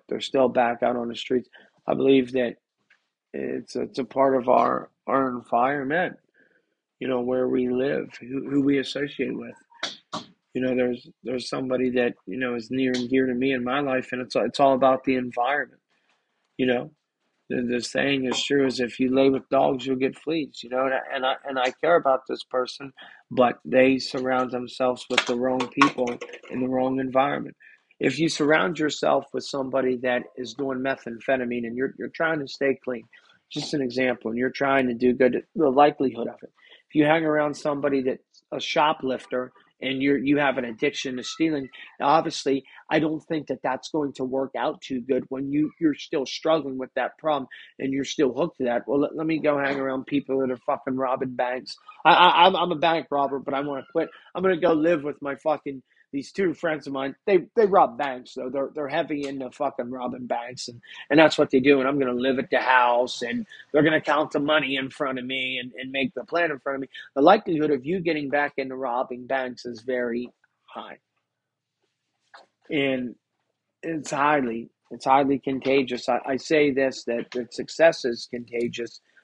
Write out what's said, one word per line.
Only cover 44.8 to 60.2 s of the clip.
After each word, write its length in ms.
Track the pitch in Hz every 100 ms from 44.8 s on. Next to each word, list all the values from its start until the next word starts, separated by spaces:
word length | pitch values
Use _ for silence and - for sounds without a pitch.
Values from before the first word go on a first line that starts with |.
too 200 | - 131
good 240 | 123 127 -
when 220 | 131 139
you, 200 | 147 156 -
you're 160 | 160 139
still 300 | - 160 127
struggling 520 | - 160 160 139 131
with 160 | 127 131
that 220 | 120 -
problem 300 | 156 143 127 - - -
and 120 | 135
you're 140 | 135 127
still 280 | - 131
hooked 240 | 123 165 -
to 80 | 123
that. 220 | 117 110
Well, 140 | 143
let, 140 | 143 156
let 120 | 160
me 120 | 156
go 180 | 147 143
hang 220 | 139 139
around 260 | 135 131 -
people 340 | 143 131 135
that 120 | 131
are 60 | 127 -
fucking 300 | 135 139 127
robbing 400 | 131 131 131 123
banks. 400 | 123 127 - - - - 156
I, 80 |
I, 320 | 151 180 156 185
I'm, 100 | 180
I'm 160 | 180
a 60 | 156
bank 300 | 165 165 -
robber, 280 | 143 135 139
but 140 | 135
I 60 | 135
wanna 260 | 147 135 -
quit. 180 | 165 151 - -
I'm 80 | 180
gonna 160 | 185 170
go 160 | 170
live 300 | 160 165 165
with 180 | 147 143
my 140 | 147 135
fucking, 460 | 156 147 143 135 - _ _
these 200 | 143 -
two 220 | - 185
friends 320 | 139 170 151 143
of 80 |
mine. 220 | 135 139 - -
They, 140 | 185 131 233
they 100 | 202
rob 320 | 185 135 117
banks, 380 | 143 127 120 127
though. 120 | 127
They're, 220 | 139 135 151
they're 120 | 139
heavy 400 | 156 151 147 139
into 220 | 139 127
fucking 400 | - 139 131 123
robbing 380 | 127 123 127